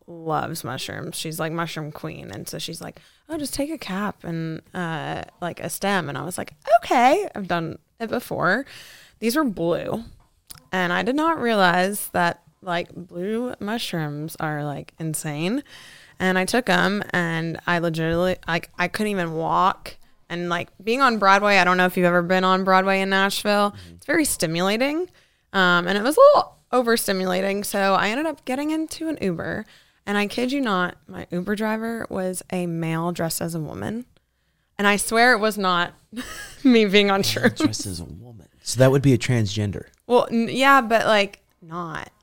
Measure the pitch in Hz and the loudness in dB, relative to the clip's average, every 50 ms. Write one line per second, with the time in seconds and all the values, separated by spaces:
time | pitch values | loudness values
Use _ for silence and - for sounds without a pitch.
0 | _ - 170 165 160 160 151 147 - - 160 - - 113 127 - - - 101 - | _ -20 -20 -12 -6 -4 -4 -2 -4 -4 -6 -8 -8 -8 -8 -8 -8 -10 -10 -10
1 | - - - - - 165 156 165 160 165 160 165 170 165 - 160 156 147 151 - | -10 -10 -10 -10 -10 -10 -8 -6 -6 -6 -4 -6 -6 -6 -8 -8 -10 -10 -12 -12
2 | - 160 160 151 143 - 190 - - - - - - - 165 170 - - - - | -12 -12 -12 -12 -14 -14 -14 -12 -12 -12 -12 -10 -10 -10 -10 -12 -14 -14 -16 -18
3 | - _ _ _ _ - 311 320 294 254 - - 277 294 320 269 - - 185 190 | -20 _ _ _ _ -12 -10 -8 -8 -6 -6 -6 -6 -6 -6 -8 -10 -8 -6 -6
4 | 208 196 - - - 170 165 165 160 160 160 - - _ - 180 175 165 160 147 | -6 -6 -8 -8 -10 -8 -8 -6 -6 -6 -8 -10 -12 _ -10 -8 -8 -6 -6 -8
5 | 139 143 156 92 - - - _ 175 170 143 - - 160 - - - 196 202 185 | -8 -8 -8 -10 -10 -14 -14 _ -10 -10 -10 -10 -10 -10 -8 -6 -2 -2 -2 -2
6 | 170 139 139 135 143 170 180 - - - - _ _ - 622 698 - - 339 254 | -2 -4 -6 -8 -8 -8 -8 -10 -10 -12 -14 _ _ 4 4 4 4 2 2 4
7 | 233 254 302 403 403 - - - 202 170 175 170 165 156 123 - _ _ _ _ | 6 6 6 4 2 -2 -6 -8 -6 -4 -2 -2 -2 -4 -8 -10 _ _ _ _
8 | 233 220 226 247 - - - - 151 175 190 240 277 - - - - - - - | -8 -6 -4 -6 -6 -6 -4 -2 0 2 0 0 -2 -6 -12 -20 -20 -20 -20 -20
9 | - - _ _ 214 226 233 311 311 247 185 - 165 170 170 156 156 - - 214 | -20 -20 _ _ -2 0 2 2 2 0 0 -2 0 0 0 -2 -2 -4 -6 -6
10 | 233 - - - _ _ _ _ _ - - - _ _ - 185 180 175 180 185 | -6 -10 -18 -20 _ _ _ _ _ -20 -20 -20 _ _ -4 -2 0 0 0 0
11 | 190 220 262 302 311 330 330 311 240 233 226 208 190 175 170 180 180 196 208 202 | 0 0 0 0 0 0 0 0 0 0 2 4 4 4 4 4 2 0 -2 -6
12 | - - - 180 175 170 - - _ _ _ _ - 190 170 175 175 - - - | -8 -4 -2 0 0 0 0 -4 _ _ _ _ -8 -6 -4 -4 -4 -6 -10 -16
13 | 175 - 175 175 180 202 220 226 247 247 - - 202 202 220 240 - - - 170 | -16 -12 -10 -8 -6 -4 -4 -4 -4 -6 -8 -8 -8 -6 -6 -6 -6 -6 -4 -4
14 | 156 147 147 147 151 165 - - 165 156 151 147 147 147 139 151 156 - - - | -4 -4 -6 -6 -8 -10 -8 -6 -6 -4 -4 -4 -4 -6 -6 -8 -10 -14 -12 -8
15 | 165 160 156 - - 156 147 147 160 180 233 285 285 - - - - - - - | -6 -6 -6 -6 -6 -6 -6 -4 -2 -2 -2 -4 -6 -8 -14 -20 -20 -20 -20 -20
16 | - - _ - 180 185 185 185 185 185 - 240 254 - 185 175 175 185 202 208 | -20 -20 _ -4 -2 0 0 0 0 0 0 0 0 2 2 2 2 2 0 -2
17 | - - - 180 175 165 165 160 165 165 160 - - - 175 170 165 175 160 160 | -4 -4 -2 -2 -2 -2 -2 -4 -4 -4 -6 -6 -4 -2 -2 0 0 -2 -2 -2
18 | 160 160 165 170 180 185 180 - - - 165 170 - - _ - 180 180 - - | -2 0 0 0 0 0 -2 -2 -4 -4 -4 -4 -4 -8 _ -4 -4 -4 -2 -4
19 | 214 214 208 190 170 165 160 160 160 160 160 170 180 190 - - - - - - | -4 -2 -2 -2 -4 -4 -4 -4 -2 0 0 2 2 2 0 -2 -8 -18 -18 -20
20 | - - _ _ _ - 170 175 175 175 170 175 - - _ - 190 220 233 269 | -20 -20 _ _ _ -10 -8 -6 -4 -4 -4 -4 -6 -8 _ -10 -6 -4 0 2
21 | 277 254 226 214 196 190 196 202 208 208 202 190 175 180 180 185 180 180 - 185 | 4 2 4 4 4 6 6 6 6 6 6 6 6 6 4 4 4 4 4 4
22 | 180 175 175 180 175 170 185 185 185 185 185 185 190 190 185 185 190 196 196 190 | 4 4 4 4 2 2 2 2 4 4 2 2 4 4 4 4 4 4 2 2
23 | 190 196 196 190 196 202 196 - - 208 208 202 202 208 202 - 185 175 170 175 | 2 2 2 2 2 2 0 -2 0 0 2 2 2 0 -2 -6 -14 -20 -20 -14
24 | - - 294 330 294 - - - 180 160 165 170 180 190 208 226 262 277 302 320 | -6 -2 0 0 0 0 -2 -2 -2 -2 0 0 0 0 0 0 0 -2 -2 -2
25 | 359 359 _ _ _ _ _ _ _ _ - 196 185 180 175 175 175 175 196 208 | -4 -6 _ _ _ _ _ _ _ _ 0 2 4 4 4 4 2 2 0 0
26 | 208 269 311 466 539 554 - - - - - _ _ _ - 254 247 233 226 226 | 0 2 6 8 10 10 10 8 4 0 -6 _ _ _ 0 0 2 2 0 0
27 | - - 196 185 185 185 180 185 190 196 196 202 208 - - 202 196 196 196 180 | 0 0 -2 0 0 0 0 0 0 -2 -2 -4 -4 -4 -2 0 2 2 2 2
28 | 180 196 220 269 311 330 294 - _ - 254 262 294 302 311 320 320 311 - - | 2 0 0 -2 -2 -4 -6 -6 _ -6 -6 -4 -2 -2 -2 -2 -4 -6 -8 -8
29 | 320 320 - - - 190 170 165 - - 170 214 220 - - - _ _ _ _ | -6 -6 -6 -4 -4 -4 -4 -4 -6 -6 -6 -8 -8 -12 -16 -20 _ _ _ _
30 | _ - 202 202 208 202 - - 247 254 269 285 269 226 196 180 180 175 - - | _ -4 -2 -2 -2 -2 -2 -4 -2 -2 -2 -2 0 0 0 0 0 -2 -4 -8
31 | _ - 185 180 - - - 175 180 196 214 202 220 214 220 220 226 226 233 226 | _ -16 -14 -14 -10 -6 -6 -6 -4 -2 -2 -2 -2 -2 -2 -2 -4 -6 -6 -6
32 | - - - 190 185 185 185 - - - 185 180 180 175 165 165 165 160 165 165 | -6 -6 -6 -4 -4 -4 -6 -6 -8 -6 -6 -4 -4 -4 -4 -4 -2 -2 -2 -2
33 | 165 175 175 165 170 165 - - 170 170 170 165 151 - - 92 98 - 214 233 | -2 -4 -4 -4 -4 -4 -4 -4 -6 -6 -6 -6 -8 -8 -8 -8 -6 -6 -6 -6
34 | 254 - _ _ _ _ _ _ _ _ _ _ _ _ _ - 202 202 202 196 | -10 -14 _ _ _ _ _ _ _ _ _ _ _ _ _ 0 2 2 2 2
35 | - - 226 226 233 247 247 208 208 220 214 214 196 185 180 170 175 - - _ | 0 0 2 4 6 6 6 4 2 0 0 0 0 0 2 0 0 -2 -6 _
36 | _ _ - 233 254 - - - - - - - - 269 240 226 214 202 180 208 | _ _ -16 -14 -14 -14 -14 -16 -16 -18 -10 0 4 6 6 6 6 6 6 6
37 | 202 202 196 196 196 - - - - 240 - - 320 285 214 - 285 104 90 78 | 6 6 4 2 2 0 0 2 2 2 2 2 0 0 0 -2 -6 -8 -8 -8
38 | 82 65 73 90 113 123 120 101 73 - _ _ _ - - 110 127 135 131 143 | -10 -12 -14 -16 -18 -20 -20 -20 -20 -20 _ _ _ -6 2 4 6 6 6 6
39 | 131 139 127 110 - - 127 117 110 98 101 104 104 104 82 - - - _ _ | 6 6 4 4 4 2 0 0 0 0 -2 -2 -4 -4 -4 -8 -12 -14 _ _
40 | _ - 240 240 - - - 226 226 208 - 247 262 277 277 269 240 214 233 220 | _ 2 2 2 2 2 0 -2 -2 -2 0 2 4 6 6 6 6 4 2 2
41 | - - 220 208 202 196 - - _ _ _ _ - 160 160 175 175 165 151 147 | 4 4 4 4 2 0 -4 -12 _ _ _ _ -18 -14 -12 -10 -10 -10 -10 -12
42 | - - - _ | -12 -14 -18 _